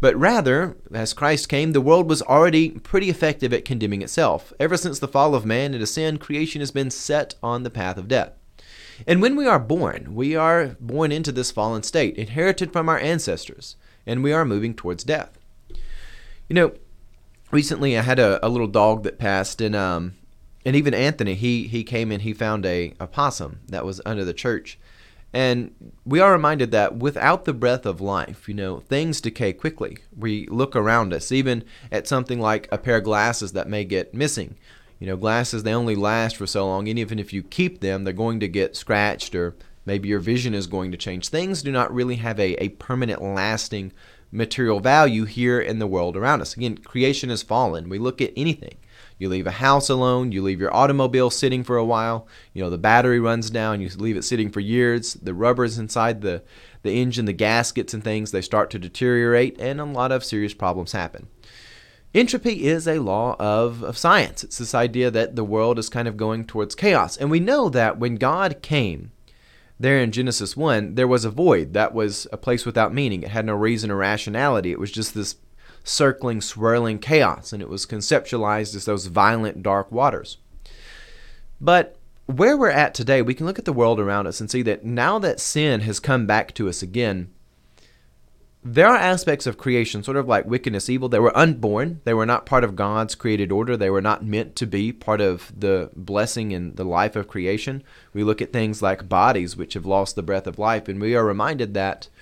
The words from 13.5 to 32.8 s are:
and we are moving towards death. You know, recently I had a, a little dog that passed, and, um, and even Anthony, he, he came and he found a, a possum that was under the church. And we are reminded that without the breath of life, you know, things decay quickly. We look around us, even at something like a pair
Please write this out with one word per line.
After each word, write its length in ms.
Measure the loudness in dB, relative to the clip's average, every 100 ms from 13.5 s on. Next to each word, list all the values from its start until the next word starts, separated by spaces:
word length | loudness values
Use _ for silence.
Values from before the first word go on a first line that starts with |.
| -16 -18 -20 -20 _ -6
and 160 | -2
we 100 | 2
are 120 | 2
moving 280 | 2 0 -2
towards 300 | -4 -6 -8
death. 340 | -2 -2 -2 -14 -20 -20 -12 -8 -6 -8 -10 -16 -18 -18 0
You 60 |
know, 180 | 4 4 2 -20 -20 -20 -20 -20 -20 0
recently 480 | 2 2 0 0 2
I 40 |
had 180 | 2 6
a, 180 | 6 4 2
a 20 |
little 200 | 0 2
dog 340 | 4 6 4
that 160 | -2 -4
passed, 420 | 0 0 -2 -2
and, 140 | -2
um, 400 | 0 0 -2 -4 -10 -20 -20 -20 -8
and 120 | 0 2
even 180 | 4
Anthony, 400 | 2 0 0 -2
he, 320 | 0 0 0 -2
he 160 | -6
came 300 | -4 -4 -2
and 100 | -4
he 100 | -4
found 320 | -4 -2 0
a, 300 | 0 -2 -4 -6
a 80 | -10
possum 500 | 0 0 -2 -10 -12 -10
that 180 | -8
was 160 | -6 -8 -6
under 180 | -4
the 80 | -4
church. 460 | -4 -2 -4 -6 -20 -20 -20 -20 -20 -8
And 420 | -2 0 0 -4 -12 -20 -16
we 160 | -2 4
are 100 | 6
reminded 400 | 6 4 2 2
that 240 | 2 2
without 520 | 0 -4 0 2 2 0
the 60 |
breath 340 | 0 0 0 -2
of 140 | -6
life, 480 | -4 -4 -4 -10 -12
you 60 |
know, 240 | -8 -8 -8
things 420 | -4 -4 -2 -4
decay 340 | -6 -4 -4
quickly. 440 | -2 -6 -6 -10 -10 -20 -8
We 300 | -4 -4 -4
look 300 | -2 -2 0
around 360 | 2 2 2
us, 200 | -2 -2
even 320 | 0 0 -2 -6 -18 -8
at 160 | -6 -2
something 320 | -4 -2 -2
like 300 | 0 -2 -2
a 80 |
pair 200 | -6